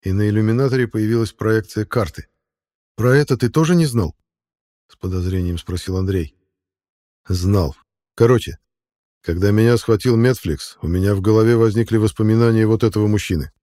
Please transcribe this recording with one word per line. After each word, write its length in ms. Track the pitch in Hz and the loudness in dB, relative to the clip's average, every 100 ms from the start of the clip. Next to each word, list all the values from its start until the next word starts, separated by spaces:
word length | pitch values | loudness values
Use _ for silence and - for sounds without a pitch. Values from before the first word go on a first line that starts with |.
и 120 | 95 | -2
на 160 | 95 104 | 0 0
иллюминаторе 580 | 104 107 117 135 127 117 | 0 0 0 0 0 -2
появилась 460 | 110 107 117 113 | -2 -2 -2 -4
проекция 500 | - 107 110 104 - | -4 -2 -2 -2 -8
карты. 460 | 107 123 92 - - _ _ _ _ _ _ - | -4 -4 -4 -8 -20 _ _ _ _ _ _ -4
«Про 200 | 120 139 | 2 2
это 220 | 147 127 | 2 0
ты 120 | 120 | 0
тоже 260 | 151 160 175 | 0 2 2
не 100 | 156 | 2
знал?» 300 | 117 85 - _ _ _ _ _ _ _ | -2 -4 -8 _ _ _ _ _ _ _
с 80 | _ | _
подозрением 640 | 92 92 90 92 90 85 | -6 -4 -2 -2 -4 -6
спросил 400 | - 87 - 92 | -8 -8 -4 -4
Андрей. 380 | 95 95 78 _ _ _ _ _ _ _ _ _ _ | -2 -2 -4 _ _ _ _ _ _ _ _ _ _
«Знал. 480 | 92 90 101 78 - _ _ _ - | -4 0 0 0 -6 _ _ _ 0
Короче, 420 | 117 123 - - _ _ _ _ _ _ | 4 4 0 -14 _ _ _ _ _ _
когда 300 | - 85 101 | -6 -2 2
меня 240 | 104 113 120 | 4 4 2
схватил 380 | - 110 127 113 | 0 0 2 2
Метфликс, 640 | 120 127 - 73 - - | 2 0 -4 -8 -10 -10
у 60 | 78 | -4
меня 260 | 90 98 | -2 0
в 80 | 101 | 0
голове 360 | 95 110 113 117 | 2 4 4 4
возникли 400 | 113 107 110 113 | 2 0 0 0
воспоминания 680 | 107 - 107 113 117 110 107 | 0 0 0 2 2 2 2
вот 180 | 110 | 2
этого 240 | 113 104 104 | 0 0 0
мужчины». 440 | 104 - 87 73 _ | -2 -2 -6 -6 _